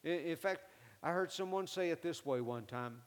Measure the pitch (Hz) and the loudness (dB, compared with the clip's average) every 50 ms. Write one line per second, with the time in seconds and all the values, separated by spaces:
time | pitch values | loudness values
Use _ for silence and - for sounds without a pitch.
0 | - 156 175 170 147 170 165 156 - 196 190 170 - - - - - - - - | 0 0 0 0 0 -2 -2 0 0 0 0 0 -6 -16 -20 -20 -20 -20 -16 -4
1 | - 156 175 180 190 180 - - 196 185 190 190 190 - - 190 180 170 165 - | -2 2 2 2 2 2 0 -4 -2 0 0 0 0 0 0 2 2 2 2 2
2 | - 170 160 - - 143 135 123 120 117 120 117 110 - 127 120 123 120 117 120 | 0 -2 -2 -2 0 2 2 2 2 0 -2 -2 -4 -4 -4 -4 -4 -4 -6 -10
3 | 117 | -16